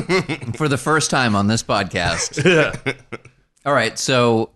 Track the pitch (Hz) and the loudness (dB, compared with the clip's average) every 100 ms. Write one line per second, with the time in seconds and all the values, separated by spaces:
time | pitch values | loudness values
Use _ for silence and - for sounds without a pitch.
0 | - 185 - 160 117 - 151 131 156 156 | 0 -2 -2 -8 -8 -4 -2 -2 0 0
1 | - 151 123 101 101 113 - 107 95 95 | 0 0 2 2 2 0 0 -2 -2 -2
2 | 87 82 - - 175 165 135 - 135 - | -2 -2 -4 0 2 4 2 -2 -8 -8
3 | - - - _ _ _ 143 139 113 - | -12 -16 -18 _ _ _ -2 0 0 -2
4 | - 131 120 113 113 | 0 2 4 2 0